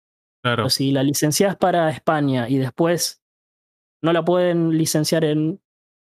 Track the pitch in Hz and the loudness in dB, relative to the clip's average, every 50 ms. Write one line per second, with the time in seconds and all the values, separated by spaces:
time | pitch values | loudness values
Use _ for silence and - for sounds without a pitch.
0 | _ _ _ _ _ _ _ _ - 123 120 113 123 135 - - 139 135 139 135 | _ _ _ _ _ _ _ _ -4 -2 0 0 0 -2 -2 -2 0 0 0 0
1 | 135 139 139 - 156 151 147 - 196 196 180 - - 185 175 175 165 160 127 - | 0 0 0 0 0 0 2 2 0 0 0 0 0 2 2 2 0 0 -2 -2
2 | - - 160 151 147 139 131 127 120 110 139 135 131 127 - - 165 170 175 165 | -2 -2 0 0 0 0 0 -2 0 0 0 -2 -2 -2 -2 -2 0 0 0 -2
3 | - - - - _ _ _ _ _ _ _ _ _ _ _ _ _ _ _ _ | -4 -6 -8 -14 _ _ _ _ _ _ _ _ _ _ _ _ _ _ _ _
4 | - 160 170 170 160 175 175 180 180 180 170 170 165 165 160 160 160 - - 156 | -2 0 0 2 2 2 2 2 2 2 0 0 0 0 0 0 0 0 0 -2
5 | 151 - 170 160 160 151 151 151 156 160 196 - _ _ _ _ _ _ _ _ | 0 0 0 0 0 0 0 0 -2 -2 -4 -8 _ _ _ _ _ _ _ _
6 | _ _ | _ _